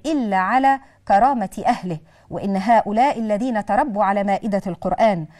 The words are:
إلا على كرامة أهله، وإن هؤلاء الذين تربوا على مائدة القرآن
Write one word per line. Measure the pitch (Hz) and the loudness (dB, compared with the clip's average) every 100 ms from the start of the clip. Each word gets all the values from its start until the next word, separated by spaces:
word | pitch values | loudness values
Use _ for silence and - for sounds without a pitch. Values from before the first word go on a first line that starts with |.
| 285 | -4
إلا | 311 226 190 | -2 0 -2
على | 185 247 269 269 - _ - | 0 2 2 0 -4 _ 2
كرامة | 202 247 262 190 - - | 4 4 2 -4 -4 -2
أهله، | - 185 160 - _ - | -2 -4 -8 -10 _ -14
وإن | 170 202 196 | -8 -4 -2
هؤلاء | 190 226 - 208 269 233 | 2 2 2 2 2 0
الذين | 220 208 254 220 202 | -2 -2 -2 -4 -2
تربوا | 208 302 202 | 0 0 0
على | 196 202 | 0 0
مائدة | 202 196 - 196 190 | 0 -2 -2 -4 -4
القرآن | 170 190 180 226 185 156 | -6 -4 2 2 2 -4